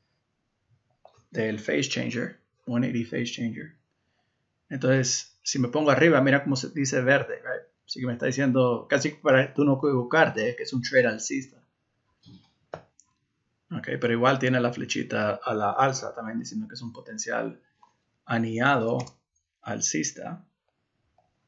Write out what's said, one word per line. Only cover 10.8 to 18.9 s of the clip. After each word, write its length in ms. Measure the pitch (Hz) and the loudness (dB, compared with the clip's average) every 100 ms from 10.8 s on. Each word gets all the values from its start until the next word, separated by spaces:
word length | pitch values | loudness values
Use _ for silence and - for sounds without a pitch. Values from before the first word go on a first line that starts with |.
trade 240 | - 135 120 | 2 4 4
alcista. 560 | 107 - 135 127 - _ _ _ _ _ _ - - _ _ _ - - _ _ _ _ _ _ _ _ | 0 -6 -6 -8 -16 _ _ _ _ _ _ -20 -20 _ _ _ -20 -20 _ _ _ _ _ _ _ _
Ok, 200 | 156 - 135 | -12 -8 -4
pero 120 | 120 | 0
igual 280 | 117 123 135 | 2 4 4
tiene 180 | 131 127 | 2 2
la 120 | 120 | 0
flechita 680 | - 110 - 120 107 107 101 | -2 -6 -6 -4 -2 -2 -2
a 140 | 127 | -4
la 160 | 107 104 | -2 0
alza, 420 | 110 135 123 107 | 2 2 0 -8
también 280 | - 110 113 | -10 -8 -8
diciendo 260 | 127 110 110 | -8 -10 -10
que 80 | |
es 80 | 120 | -12
un 100 | 117 | -14
potencial 680 | 123 - 110 - 117 113 117 _ _ _ _ _ _ | -14 -14 -10 -6 -4 -4 -10 _ _ _ _ _ _
anillado 760 | - 117 113 113 135 135 113 | -4 -2 0 0 2 2 2